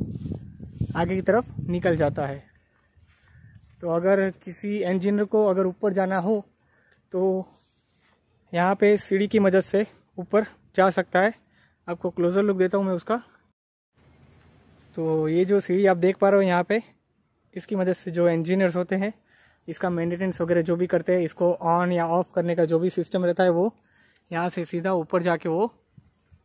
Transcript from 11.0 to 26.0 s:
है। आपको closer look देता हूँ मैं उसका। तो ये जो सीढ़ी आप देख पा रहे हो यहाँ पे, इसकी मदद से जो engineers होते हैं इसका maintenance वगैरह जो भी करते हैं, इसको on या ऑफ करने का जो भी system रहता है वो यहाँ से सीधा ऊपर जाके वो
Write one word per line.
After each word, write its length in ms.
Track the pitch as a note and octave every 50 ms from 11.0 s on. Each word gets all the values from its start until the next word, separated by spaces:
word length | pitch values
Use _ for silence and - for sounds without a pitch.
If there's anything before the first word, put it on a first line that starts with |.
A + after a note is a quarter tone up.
| F3+ - - F3+
है। 120 | F#3+ G#3+ A3+ - _ _ _ _ _ _ _ _ _ -
आपको 220 | F3 - - F3+
closer 340 | - - E3+ F3 F3+ G3 G3+
look 140 | G#3 G3 F#3
देता 200 | F#3 F3+ G3 G3
हूँ 80 | G3
मैं 80 | F#3+ F#3
उसका। 300 | E3+ - - A3 A#3+ - - _ _ _ _ _ _ _ _ _ _ _ _ _ _ _ _ _ _ _ _ _ _ _ _ _ _ _ _ _ _ _ _ - -
तो 300 | E3 D#3+ D#3+ D#3+ D#3 D#3
ये 160 | D#3+ E3+ F#3
जो 140 | F#3 G3+ G3+
सीढ़ी 260 | F#3+ - F3 F#3+ G3+
आप 120 | G3 F#3 F3
देख 200 | E3+ F#3 F#3+ -
पा 120 | - G3
रहे 80 | G3 G3+
हो 40 | G3
यहाँ 200 | F#3 F3 F3 F#3
पे, 180 | - G#3 A3+ A3+ - _ _ _ _ _ _ _ _ _ _ _ _ _
इसकी 200 | F#3 - - G#3+
मदद 180 | F#3+ F#3 F3+ F3+
से 180 | - - F3+
जो 160 | E3 F3 F3 F3
engineers 460 | E3 E3 E3 E3 F#3 F#3+ G3 F3+ E3
होते 200 | F3 F3+ F3 F#3+
हैं 180 | F#3 G3 G#3+ A3 - _ _ _ _ _ _ _ _ _ -
इसका 220 | E3 - - F3+
maintenance 500 | F3 E3+ E3+ E3+ F3 F3 F#3+ F#3+ F3 -
वगैरह 200 | F3 E3 F3 F3
जो 140 | E3 E3 E3+
भी 120 | E3+ F3+ F3
करते 280 | - E3+ E3+ - F3+
हैं, 60 | F#3
इसको 300 | F3 D#3 - - F3+ F3 F3 - F3+
on 280 | E3 E3+ F3 F3+ F3+
या 140 | F3+ F3 E3 E3
ऑफ 240 | E3+ F3 F3+ - -
करने 200 | F#3 E3+ E3+ E3+
का 100 | E3+ E3+
जो 140 | D#3 E3 D#3+
भी 100 | F3 F#3
system 360 | - - E3+ - - F#3+ F3+
रहता 180 | F3 F3 - F#3
है 60 | F3+
वो 240 | E3+ E3+ F3+ A#3 - _ _ _ _ _ _ _ _ _ _ _
यहाँ 180 | E3+ E3 F3 F3+
से 160 | - F#3 E3+
सीधा 280 | - - E3+ E3 F#3+ F#3+
ऊपर 300 | F3 D#3+ - - F3+ E3+
जाके 260 | F3+ E3+ D#3+ - F3
वो 160 | D#3+ F3 G#3+ A#3 - _ _ _ _ -